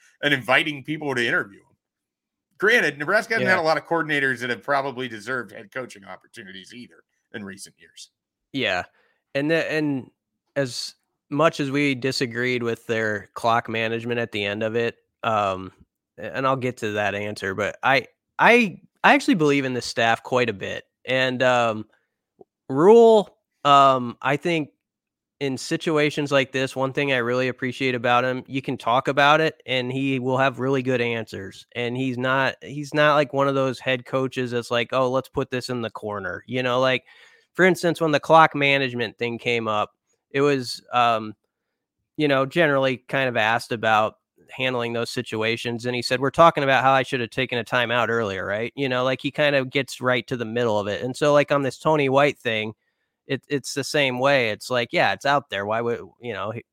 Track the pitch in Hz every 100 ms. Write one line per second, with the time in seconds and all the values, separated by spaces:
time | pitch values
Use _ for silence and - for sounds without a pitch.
0 | _ _ 147 135 120 135 160 143 131 156
1 | 147 123 120 170 104 95 _ _ _ _
2 | _ _ _ _ _ - 202 233 160 143
3 | 147 214 208 226 196 185 160 151 - 165
4 | 156 147 135 117 123 113 143 139 139 123
5 | 127 110 101 131 98 107 107 131 117 101
6 | 98 92 _ - 95 95 90 123 101 _
7 | _ _ _ 113 98 90 80 _ 82 -
8 | - _ _ _ _ 135 110 90 - _
9 | _ _ _ 139 147 165 104 156 151 135
10 | - _ _ _ _ 139 131 - - -
11 | _ _ _ 147 165 156 139 143 143 127
12 | 131 - 127 117 123 123 117 113 - 113
13 | 110 104 - - 117 117 - 113 113 113
14 | 117 120 117 104 101 104 110 117 117 -
15 | _ _ 117 107 101 95 92 - _ _
16 | _ - 101 123 135 135 123 120 107 104
17 | 101 101 104 104 98 95 95 - 123 135
18 | - _ _ - 170 240 208 - _ _
19 | 196 269 302 202 147 143 131 123 - -
20 | 113 113 - 123 117 98 98 - - _
21 | - 131 131 127 127 123 117 107 107 _
22 | _ _ _ _ - _ - 135 185 233
23 | 226 220 185 _ _ _ 147 139 139 131
24 | 120 - 127 147 175 165 143 _ _ _
25 | _ _ _ - 139 127 - 160 175 151
26 | 151 151 143 139 131 131 131 131 135 139
27 | 143 127 117 127 127 120 131 - 131 123
28 | 120 123 127 127 - 131 143 123 113 127
29 | 139 139 143 156 160 - - 127 123 135
30 | 135 131 127 127 135 123 131 139 127 123
31 | 117 117 110 98 95 - - 120 120 123
32 | 135 120 131 135 131 - 87 143 143 151
33 | 151 147 143 135 139 135 135 120 131 127
34 | - 135 131 131 123 120 113 120 113 127
35 | 127 131 - 143 131 127 - 123 110 -
36 | 107 101 92 87 - 127 127 123 131 127
37 | - - - _ _ - 185 170 175 156
38 | 160 147 - 160 156 147 139 139 131 120
39 | 110 - 120 117 123 117 110 107 101 _
40 | _ _ _ 139 143 139 120 - - 123
41 | 120 113 107 101 _ _ _ _ _ _
42 | _ - 147 135 135 170 156 139 135 127
43 | - 139 131 117 107 117 - 117 110 107
44 | 107 - _ _ _ - 131 123 120 117
45 | 117 131 117 110 110 113 120 117 123 123
46 | - 123 135 - 165 156 135 131 131 135
47 | 127 131 113 - 127 120 107 127 113 120
48 | 113 117 104 95 95 104 117 135 135 127
49 | 127 131 143 - 147 139 131 139 131 -
50 | 127 123 - 123 110 117 120 104 101 95
51 | 127 127 147 147 139 143 135 - 160 156
52 | 135 135 143 - 120 110 107 - _ _
53 | _ _ - 135 - 143 - 143 127 151
54 | 135 123 135 139 113 104 - 123 120 170
55 | 120 98 143 143 - 98 101 113 117 113
56 | 92 _ 120 95 104 113 -